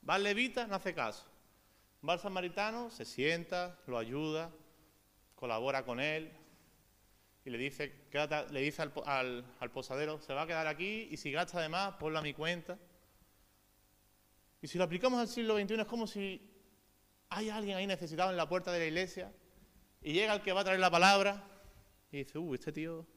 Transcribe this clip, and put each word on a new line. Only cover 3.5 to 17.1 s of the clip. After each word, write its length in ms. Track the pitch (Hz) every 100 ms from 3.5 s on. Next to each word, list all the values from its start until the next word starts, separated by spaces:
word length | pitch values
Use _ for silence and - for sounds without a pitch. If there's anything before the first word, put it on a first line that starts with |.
| 180 180 175 -
lo 100 | 120
ayuda, 540 | 113 135 156 156 165 160 - - - _ _ _ _ -
colabora 480 | 123 110 127 135
con 160 | 123 120
él 320 | 147 156 160 - - - - _ _ _ _ _ _ _
y 60 | -
le 80 | 117
dice, 500 | 135 139 143 - -
"Quédate", 440 | 143 147 151 147
le 80 | 147
dice 200 | 143 147
al 100 | 151
po-, 140 | 147 147
al, 380 | 135 127 123 123 -
al 120 | 123
posadero, 500 | 135 127 135 151 151
"Se 120 | -
va 100 | 139
a 40 | 160
quedar 200 | 165 160
aquí 400 | 151 185 220 226
y 60 | 151
si 140 | 147
gasta 280 | 139 175 175
de 100 | 160
más, 260 | 165 196 185
ponlo 240 | 151 156
a 20 |
mi 120 | 151
cuenta". 440 | 143 156 175 160 180 - - _ _ - _ _ _ _ _ _ _ _ _ _ _ _ _
Y 60 | 151
si 100 | 175
lo 60 |
aplicamos 360 | 180 175 254 247
al 80 | 233
siglo 280 | 247 226 214
veintiuno, 280 | 196 220
es 60 | 214
como 160 | 233 214
si 360 | 208 196 185 - - - _ _ _ _